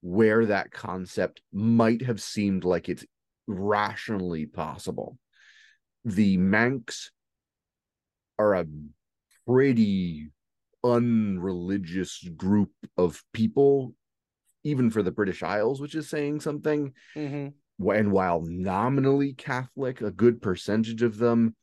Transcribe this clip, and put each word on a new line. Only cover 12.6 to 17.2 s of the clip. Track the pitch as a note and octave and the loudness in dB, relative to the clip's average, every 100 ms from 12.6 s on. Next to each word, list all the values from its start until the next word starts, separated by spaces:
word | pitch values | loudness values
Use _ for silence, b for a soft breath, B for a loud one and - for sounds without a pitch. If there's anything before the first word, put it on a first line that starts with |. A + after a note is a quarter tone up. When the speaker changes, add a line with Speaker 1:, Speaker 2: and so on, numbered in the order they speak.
| G2 _ - - | 0 _ -12 -2
Speaker 1:
of | F2+ - _ | -2 -2 _
people, | - A2 B2 C#3 C#3 C3 - _ _ _ _ _ _ | -2 0 4 4 4 0 -12 _ _ _ _ _ _
even | D3 C#3+ B2 | -4 0 2
for | A2 | 2
the | F#2 | -2
British | F2+ G2+ F2 | 0 -4 -2
Isles, | E2 G#2 G#2+ C3+ | -4 0 0 -2
which | D3 D#3 | -6 -10
is | D3 | -8
saying | D3+ D3 D3+ | -6 -4 -4
something. | D#3 D3 D#3 D3+ C#3+ C3+ B | -6 -4 -2 -2 -2 -8 B
Speaker 2:
Mm-hmm. | - | -10